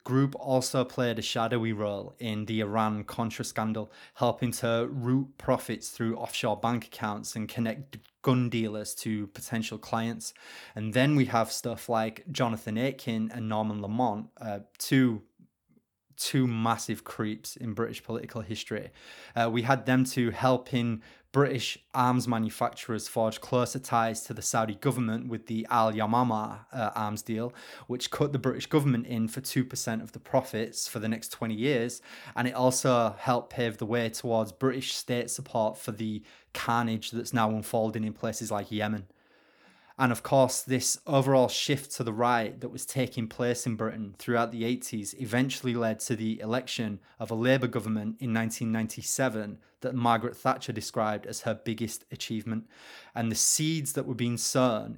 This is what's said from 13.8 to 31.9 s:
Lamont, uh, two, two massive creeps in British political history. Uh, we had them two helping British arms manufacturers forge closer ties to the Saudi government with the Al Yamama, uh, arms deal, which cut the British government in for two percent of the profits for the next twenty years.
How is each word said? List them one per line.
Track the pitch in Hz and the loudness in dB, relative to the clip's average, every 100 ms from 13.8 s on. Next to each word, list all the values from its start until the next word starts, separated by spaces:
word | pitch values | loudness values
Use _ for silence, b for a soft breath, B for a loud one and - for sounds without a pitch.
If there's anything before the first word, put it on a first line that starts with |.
Lamont, | 101 113 123 104 113 - | -2 0 2 0 -8 -10
uh, | 117 101 101 - | -8 -8 -10 -8
two, | - 139 127 107 - _ _ _ _ _ _ _ _ - | 2 6 6 4 -6 _ _ _ _ _ _ _ _ -8
two | - 139 127 | 0 4 4
massive | 113 113 113 - 107 | 4 2 0 -2 -6
creeps | - - 107 107 - - | -6 -4 -4 -4 -10 -10
in | 117 | -6
British | 104 113 113 | -2 -4 -4
political | - 117 113 113 | -8 -8 -6 -10
history. | 98 110 - 107 101 - B B B - | -8 -8 -6 -8 -8 -16 B B B 0
Uh, | 117 | 2
we | 117 | 2
had | 117 135 113 | 4 4 6
them | 127 127 | 4 4
two | - 120 | 2 0
helping | 110 127 127 - 127 120 110 B B B | 2 4 4 2 0 0 -2 B B B
British | 139 139 131 - - _ | 2 4 2 -4 -8 _
arms | 131 123 127 120 | 2 4 4 2
manufacturers | 113 110 - 120 - - 110 - | 0 0 0 -2 -4 -6 -6 -4
forge | - 113 107 | 0 0 0
closer | - 127 117 139 | 0 2 2 -2
ties | - 120 113 110 | 0 2 2 0
to | - | -8
the | 107 | -6
Saudi | - 123 110 | -2 0 0
government | 101 143 123 117 113 123 | 0 0 2 0 -2 -4
with | 113 - | -8 -4
the | 113 110 | -4 0
Al | 120 113 | 4 4
Yamama, | 107 107 117 127 110 107 104 - | 2 2 4 4 2 -2 -8 -10
uh, | 135 107 - | -4 -4 -2
arms | 107 107 | -2 -4
deal, | - 110 120 - B B B | -4 -4 -4 -8 B B B
which | 123 - | -6 -4
cut | - 147 | 0 0
the | 139 | 2
British | 127 123 - | 0 -2 2
government | 156 143 120 120 | 4 4 2 0
in | 120 113 | 0 0
for | 120 | -2
two | - - | -4 -2
percent | 127 - - 113 | -2 -4 -4 -4
of | - | -6
the | - | -14
profits | - 135 - 110 113 - - | 0 0 0 -4 -4 -4 -6
for | 120 | -4
the | 110 | -2
next | 113 - | -4 -6
twenty | - 113 | -6 -4
years. | 107 127 135 117 | 0 2 2 0